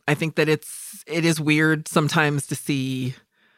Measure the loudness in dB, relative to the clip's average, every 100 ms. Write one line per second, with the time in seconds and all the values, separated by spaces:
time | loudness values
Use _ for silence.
0 | -2 0 0 0 2 2 -2 -16 -16 -16
1 | -6 0 2 2 2 4 4 2 0 0
2 | 2 2 2 0 -4 -6 -4 -4 -4 -4
3 | -6 -8 _ _ _